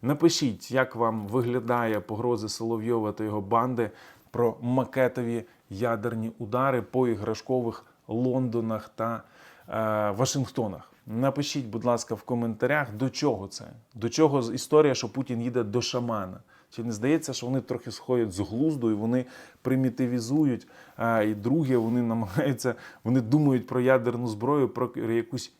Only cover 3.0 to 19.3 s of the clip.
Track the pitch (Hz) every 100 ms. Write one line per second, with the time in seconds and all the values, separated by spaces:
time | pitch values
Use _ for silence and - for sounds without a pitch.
3 | 107 104 107 107 98 113 127 123 110 -
4 | - - _ - 120 107 120 127 127 -
5 | 127 123 120 117 110 _ _ 98 117 113
6 | 113 113 110 110 110 120 135 131 104 127
7 | 127 107 104 110 - 127 117 110 - _
8 | - 110 127 127 127 117 113 110 - -
9 | 113 113 - - - - - 110 110 107
10 | 104 98 127 143 127 - 113 82 - _
11 | - 110 135 139 143 147 120 107 117 120
12 | - 107 - 123 117 110 127 147 131 107
13 | 131 - 147 107 98 - - - _ 117
14 | 113 123 156 135 117 127 - 151 151 127
15 | 123 123 131 120 120 123 110 113 113 123
16 | 120 110 92 92 - - _ - 117 107
17 | 123 156 156 127 123 135 110 120 - 110
18 | - 123 113 92 101 110 156 151 117 104
19 | 113 123 123